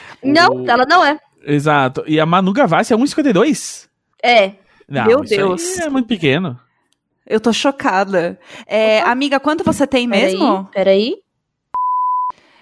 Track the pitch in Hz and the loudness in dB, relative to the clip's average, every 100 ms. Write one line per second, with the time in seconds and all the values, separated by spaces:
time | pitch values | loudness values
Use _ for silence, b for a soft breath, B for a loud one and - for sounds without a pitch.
0 | B B 262 302 359 - - 240 254 359 | B B 0 2 2 0 0 0 2 4
1 | 294 294 - _ - 147 151 147 131 139 | 2 0 -8 _ -2 0 2 2 0 -2
2 | - 156 160 180 185 208 233 165 226 226 | -2 0 2 2 2 2 2 2 2 0
3 | 277 - 277 185 285 226 - - - _ | 0 0 2 2 2 0 -6 -14 -20 _
4 | _ _ 233 240 190 196 b b - 139 | _ _ 2 4 2 -2 b b -10 -2
5 | 113 254 277 202 196 180 339 370 320 269 | 0 0 0 -2 -2 -2 -6 -6 -4 -4
6 | 226 233 147 143 185 120 _ _ _ _ | -4 -2 0 0 -2 -8 _ _ _ _
7 | _ _ - 214 233 214 285 277 285 190 | _ _ -6 -2 0 0 -2 -2 -2 -2
8 | 196 185 175 190 B B - 208 220 214 | 0 0 -2 -6 B B -6 -2 2 2
9 | 220 247 277 277 294 320 339 285 285 254 | 0 0 -2 -2 -2 -2 -2 -2 0 0
10 | 240 208 254 190 240 196 190 202 190 196 | 0 0 0 0 0 -2 -4 -2 2 2
11 | 226 381 _ _ _ _ _ 988 1017 1017 | 0 -4 _ _ _ _ _ -6 -2 -2
12 | 1017 988 988 b b b | -2 -4 -6 b b b